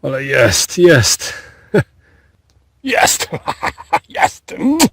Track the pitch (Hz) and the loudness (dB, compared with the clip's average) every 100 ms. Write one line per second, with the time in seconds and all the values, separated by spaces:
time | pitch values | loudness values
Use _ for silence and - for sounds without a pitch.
0 | 139 135 139 135 117 - - - 175 147 | -6 -6 -2 2 2 2 -4 4 6 6
1 | 104 - - - - - _ 214 - _ | 4 -2 -6 -14 -20 -20 _ -4 -4 _
2 | _ _ _ _ _ _ _ _ 269 226 | _ _ _ _ _ _ _ _ -4 0
3 | - - - - - - - - - - | 0 -2 -8 -10 -10 -8 -8 -10 -8 -8
4 | _ - 185 - - - 254 311 320 | _ -4 -4 -4 -18 -4 -2 2 0